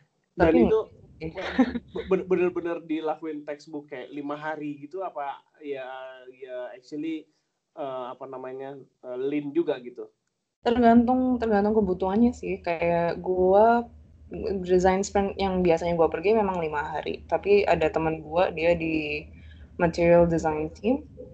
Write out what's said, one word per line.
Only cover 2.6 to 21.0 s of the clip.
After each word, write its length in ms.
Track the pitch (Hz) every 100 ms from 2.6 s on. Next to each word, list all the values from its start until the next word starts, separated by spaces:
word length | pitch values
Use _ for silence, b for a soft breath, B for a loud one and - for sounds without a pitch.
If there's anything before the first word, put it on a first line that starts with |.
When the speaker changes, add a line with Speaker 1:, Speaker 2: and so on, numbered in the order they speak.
| 170 165
Speaker 1:
dilakuin 600 | 160 156 156 156 160 147 147
textbook 400 | 147 160 147 147
kayak 240 | 131 -
lima 240 | 143 143 147
hari 400 | 156 156 151 143
gitu 240 | 143 190
apa 400 | 180 151 139 135 _ _
ya, 240 | 151 139 127 131 131 131 127
ya 400 | 131 131 127 123 120
actually, 480 | - 151 160 156 - _ _ _ _ -
eh, 260 | 139 131 123
apa 160 | 131 135
namanya, 480 | 131 127 131 135 143
eh, 420 | 131 _ 127 127
lean 340 | 135 147 143
juga 240 | 151 151 135
gitu? 300 | 123 120 110 _ _ _ _ _
Speaker 2:
Tergantung, 720 | 240 240 233 233 233 254 254 247
tergantung 400 | 226 202 208 220
kebutuhannya 560 | 196 180 190 202 240
sih. 280 | 247 175 190
Kayak 600 | 175 165 170 170 170 180
gua, 640 | 175 185 185 196 226 233 233 - - - - - - 196
design 400 | 180 185 185 185
sprint 320 | 196 202 196 -
yang 240 | 196 185
biasanya 340 | 180 165 170 170
gua 120 | 156
pergi 260 | 160 180
memang 260 | 220 196 185
lima 220 | 156 151
hari. 420 | 156 156 - 160
Tapi 400 | - 160 190 202
ada 240 | - 170 156
temen 320 | 165 160 160
gua, 280 | 151 165 190
dia 240 | 165 165 170
di 480 | 160 156 151 151 - b b b b -
material 480 | 170 170 170 170
design 440 | 170 165 160 151 156
team, 320 | - 208 277